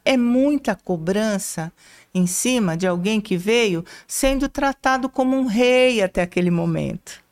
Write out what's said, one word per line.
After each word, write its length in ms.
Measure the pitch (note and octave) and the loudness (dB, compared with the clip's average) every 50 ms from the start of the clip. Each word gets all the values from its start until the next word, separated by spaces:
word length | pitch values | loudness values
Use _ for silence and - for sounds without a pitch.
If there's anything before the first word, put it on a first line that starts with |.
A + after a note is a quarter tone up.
| - | -2
É 100 | - C4 | 0 2
muita 600 | B3+ A#3+ A#3+ A#3+ B3+ C4+ D4 D4 C#4 - - G3 | 2 2 2 2 2 2 2 0 0 -2 -2 -4
cobrança 920 | - _ - F#3 E3 D#3+ F3+ F#3+ G#3 A3 A3 G#3 F#3+ - - - - D#3+ E3 - _ - - - - - _ - | -4 _ -4 -4 -4 -2 -2 -2 0 0 0 -2 -2 -4 -6 -8 -8 -8 -10 -12 _ -20 -20 -20 -20 -16 _ -2
em 120 | F#3 F3+ | 0 0
cima 500 | F3 F3+ - - B3 B3+ B3 G#3+ F3 D#3+ | 0 0 -2 0 0 0 2 0 0 0
de 80 | E3 F#3+ | 0 0
alguém 320 | F#3 F3 F3 F3 G#3 A3 G#3+ | 0 0 0 0 0 -2 -2
que 160 | G#3 - F#3 | -2 -2 -4
veio 480 | E3+ F3 G#3+ A3+ A#3+ A#3 G#3 F3 E3 F3 - - - - | -2 0 0 2 2 2 2 0 -2 -4 -8 -14 -20 -14
sendo 400 | - - - - C4+ C4+ C4+ C#4 | -10 -4 -2 0 0 0 0 -2
tratado 600 | - - - C#4 C#4 C4+ - - C4+ C4 C4 B3 C4 | -4 -2 -2 -2 -2 -2 -2 0 0 0 0 -2 -4
como 260 | - - B3+ C4 C4 | -2 -2 0 0 0
um 120 | C4+ C4 | 0 0
rei 540 | C4 G3 A#3 B3 B3 B3+ B3+ B3+ B3+ B3 A3 | 0 2 2 4 4 4 4 4 4 4 2
até 200 | F#3+ F3+ - G3 | 0 0 0 -2
aquele 300 | F3 F3 - F#3 F3+ F3+ | -2 0 0 0 2 2
momento. 720 | F3 E3+ E3+ E3+ D#3+ D#3 D3 C3+ - F3+ - - - - _ _ | 2 0 0 0 -2 -2 -2 -4 -6 -8 -12 -16 -20 -20 _ _